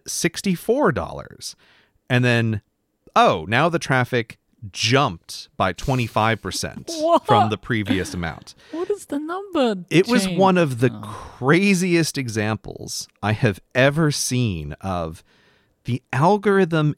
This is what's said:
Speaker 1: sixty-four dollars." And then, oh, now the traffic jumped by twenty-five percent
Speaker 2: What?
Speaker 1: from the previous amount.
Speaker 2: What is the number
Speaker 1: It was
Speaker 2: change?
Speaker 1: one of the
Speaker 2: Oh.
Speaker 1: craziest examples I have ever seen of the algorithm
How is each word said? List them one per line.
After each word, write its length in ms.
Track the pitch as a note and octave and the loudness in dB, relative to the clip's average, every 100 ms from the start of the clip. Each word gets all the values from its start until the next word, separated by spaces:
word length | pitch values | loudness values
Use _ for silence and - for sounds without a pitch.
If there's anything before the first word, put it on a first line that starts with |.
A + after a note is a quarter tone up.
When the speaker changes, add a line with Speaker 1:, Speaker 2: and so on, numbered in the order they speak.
| - | -4
Speaker 1:
sixty-four 840 | - E3+ - G3+ F3 - B3+ B3 | -4 -4 -2 -2 -2 0 2 2
dollars." 640 | G#2+ D2 C#2+ - - - - _ _ _ _ - | 0 -4 -10 -14 -16 -16 -16 _ _ _ _ -2
And 140 | B2 | 2
then, 360 | B2 A#2 A#2 G#2+ - _ _ _ _ - | 4 2 2 -2 -8 _ _ _ _ 2
oh, 300 | A#3 A#2 D#2+ | 4 2 0
now 220 | A#2 E3 | 2 2
the 80 | E3 | 0
traffic 600 | - C3 B2 B2 A2 - _ _ G2+ | 0 0 2 -2 -4 -12 _ _ -14
jumped 760 | - G#2+ C3 C#3 E2 - - - - | -4 0 2 2 -2 -12 -18 -12 -2
by 160 | F#2+ | -2
twenty-five 680 | F2+ - C3 A2+ A2+ A2 A2+ | -2 -2 -2 -2 0 0 0
percent 480 | F#2+ - D2+ - - E4 | -4 -8 -8 -10 -12 -4
Speaker 2:
What? 280 | D#4+ E4 - | 2 2 4
Speaker 1:
from 240 | A2 A2 | 4 4
the 80 | G#2+ | -2
previous 560 | - A2+ G2 F#2 F2 | -4 -4 0 -2 -2
amount. 400 | F2+ E2+ - - - - | -6 -8 -8 -16 -20 -14
Speaker 2:
What 180 | D#4 F4+ | -8 -6
is 160 | G4+ - | -6 -6
the 120 | C#4+ | -8
number 680 | D4+ F4+ G4+ F4 B3 G3+ E3+ | -6 -8 -6 -2 0 -2 0
Speaker 1:
It 180 | - F#4+ | 2 2
was 180 | A#3+ F#3+ | 0 0
Speaker 2:
change? 120 | F3 | 2
Speaker 1:
one 200 | F#3+ F3+ | 4 4
of 220 | D#3+ A#2+ | 2 2
the 100 | B2+ | 0
Speaker 2:
Oh. 80 | A2 G#2+ A2 - - | 0 -10 -14 -16 -4
Speaker 1:
craziest 800 | B2+ E3+ G3+ F#3 F#3 E3+ D#3 - | 2 4 4 2 2 2 0 -2
examples 880 | B2 A2 G#2+ A2 - G1+ - - - _ | -4 -2 -2 -2 -6 -14 -12 -10 -12 _
I 100 | G2+ | -2
have 280 | A2 A#2 F#2+ - | 2 0 0 -2
ever 360 | B2 C3+ D3 D#3 | 2 2 4 0
seen 640 | - - B2+ A#2+ E2+ D2 - | 0 -2 -2 -2 -2 -6 -8
of 420 | G2 F2+ D#2+ D#2+ _ _ _ _ _ _ | -6 -4 -6 -10 _ _ _ _ _ _
the 180 | - B2 - | -6 -6 -4
algorithm 840 | B2+ E3 G#3 G#3 G3 F3+ E3 D3+ | 0 2 2 2 2 2 2 0